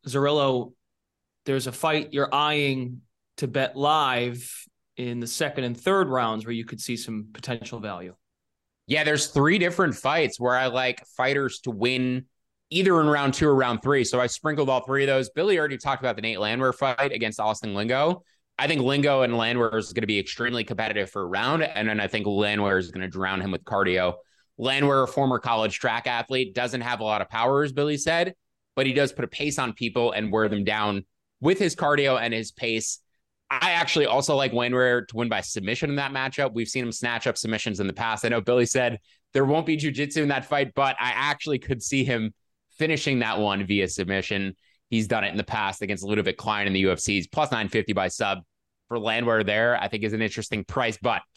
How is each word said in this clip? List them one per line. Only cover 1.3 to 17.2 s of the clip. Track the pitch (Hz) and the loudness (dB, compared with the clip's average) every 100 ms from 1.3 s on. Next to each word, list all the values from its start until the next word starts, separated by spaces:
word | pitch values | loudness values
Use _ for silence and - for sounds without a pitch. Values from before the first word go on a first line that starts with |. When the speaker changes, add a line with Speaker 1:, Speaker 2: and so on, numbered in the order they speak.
| _ - | _ -2
Speaker 1:
there's | 135 127 | -2 -2
a | |
fight | 117 160 156 - | -2 0 0 -2
you're | 139 139 | -2 0
eyeing | 143 151 147 139 131 123 123 _ _ _ - | 2 2 2 0 -2 -6 -10 _ _ _ -8
to | 135 | -2
bet | 135 131 135 | 0 0 0
live | 147 156 135 123 120 120 - - - _ _ - | 2 4 4 2 -2 -6 -12 -16 -18 _ _ -10
in | 123 120 | -6 -6
the | 117 | -6
second | - 147 139 | -4 -4 -2
and | 123 120 | -4 -2
third | 185 196 160 | 0 2 2
rounds | 127 113 110 113 | 0 0 -2 -4
where | |
you | 117 113 | -8 -8
could | 117 | -12
see | - 117 | -8 -8
some | - 110 107 | -6 -10 -10
potential | - - 117 104 113 | -12 -8 -8 -8 -10
value. | 104 90 90 - _ _ _ _ _ _ - | -10 -10 -12 -18 _ _ _ _ _ _ -2
Speaker 2:
Yeah, | 151 | 0
there's | 151 147 - | 2 0 0
three | 143 147 196 | 2 4 4
different | 175 175 170 110 | 2 2 0 0
fights | 131 160 143 - | 0 2 0 0
where | 123 127 | 0 2
I | 131 | 0
like | 123 127 123 - - | 0 -2 -4 -10 -2
fighters | 131 139 131 - | 0 0 -2 -4
to | 131 | -8
win | 104 120 127 127 127 131 _ _ _ - | 0 0 2 -2 -4 -8 _ _ _ -4
either | 165 185 170 | 2 4 6
in | 151 | 6
round | 147 139 - | 4 2 2
two | 151 | 4
or | 135 | 4
round | 123 113 | 4 0
three. | 131 139 | 2 2
So | 117 127 | 2 2
I | 123 | 0
sprinkled | - 156 151 135 | -2 -2 0 2
all | 127 | 0
three | 131 135 | 0 0
of | 139 | 2
those. | 135 131 | 2 0
Billy | 147 196 180 | -2 2 2
already | 151 135 | 0 -2
talked | 143 127 | -4 -2
about | 127 107 | -2 -2
the | |
Nate | 110 95 | -4 -2
Landwehr | 104 120 131 | -2 0 0
fight | - 135 123 139 | 0 -2 0 -2
against | 113 | -2